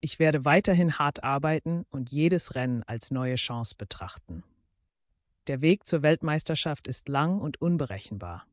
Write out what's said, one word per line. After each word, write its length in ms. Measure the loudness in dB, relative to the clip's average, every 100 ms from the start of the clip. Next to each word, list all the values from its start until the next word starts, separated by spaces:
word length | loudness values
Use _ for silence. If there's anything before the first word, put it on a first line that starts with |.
Ich 180 | -8 2
werde 260 | 2 4
weiterhin 540 | 4 4 6 4 4 2
hart 240 | 0 -2
arbeiten 640 | -2 0 2 0 0 -4 -6
und 200 | -8 -6
jedes 460 | 0 2 2 0 -4
Rennen 260 | -2 -2
als 300 | -4 -8 -4
neue 240 | -2 -2 -2
Chance 400 | -2 -4 -6 -8
betrachten.“ 640 | -12 -10 -12 -14 _ -14 -14 _ _ _ _ _ _ _ _ _ -6
Der 140 | 0
Weg 260 | 4 4 2
zur 160 | 2
Weltmeisterschaft 880 | 4 4 2 -2 0 -2 -2 -4 -6
ist 200 | -8 -2
lang 320 | 0 2 0
und 200 | -2 -2
unberechenbar 840 | 0 2 0 -6 -10 -12 -10 -12 -14